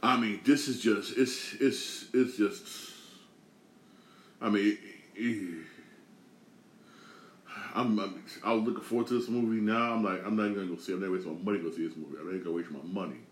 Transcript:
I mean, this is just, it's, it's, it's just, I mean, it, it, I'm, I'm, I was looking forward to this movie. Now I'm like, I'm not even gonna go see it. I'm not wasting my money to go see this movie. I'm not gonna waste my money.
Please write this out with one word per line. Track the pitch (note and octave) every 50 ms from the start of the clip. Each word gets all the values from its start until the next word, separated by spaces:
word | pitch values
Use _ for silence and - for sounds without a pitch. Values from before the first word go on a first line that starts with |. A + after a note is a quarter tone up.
| -
I | A#2+ B2 A#2+
mean, | A#2 A2 G2+ - -
this | B2+ D3 C#3+ - C#3
is | B2 -
just, | - A2+ G#2+ G2+ - - -
it's, | A#2 B2+ A#2+ - - - - - -
it's, | C3+ C3+ A2+ - - - - - - -
it's | - B2+ B2+ A2+ -
just, | - G#2 G2 - - - - - - - - - - - - - - - - - - - - - - _ - _ - _ - - - - - - - - - - -
I | - A2
mean, | G#2 G2+ G2+
it, | G#2 G#2 - - - - - - - -
it, | G2+ A2+ A#2+ A2+ G#2 F#2+ F2 E2+ D#2+ D#2+ D#2+ - - - - - - - - - - - - - - - - - - - - - - - - - - - - - - - - - - - - - - - - -
I'm, | G#2+ B2+ A#2+ A2 G#2
I'm, | F#2+ G2 - - - - - - -
I | G#2 A#2
was | A2+ A2
looking | A#2 A2 - -
forward | - A#2 A#2+ A#2 -
to | B2 A#2+
this | - -
movie. | A2+ B2 A#2 A2+ A2+ A2+
Now | G#2+ G#2+ A2 A#2 A#2+ A#2 A#2
I'm | A2+ G#2+
like, | G2 F#2 F2+ F2+
I'm | G2+ G#2+
not | G#2+ G#2
even | G#2 G2+
gonna | G2+ F#2+ F2+ E2+
go | E2
see | - - F#2
it. |
I'm | F2
not | G2 F#2+
wasting | F#2 F#2 F#2 E2+ D#2 E2
my | F2
money | G#2 G#2 F#2+
to | E2+ E2
go | D#2
see | E2 D#2+ D#2+
this | D#2
movie. | D#2 D#2 C#2+ C#2 C#2
I'm | D#2 F2 F#2
not | F#2+ -
gonna | E2+ E2
waste | E2+ E2+ E2
my | D2+ C#2 C#2+
money. | E2+ F#2 G2+ F#2 D#2 C2 A#1+ - -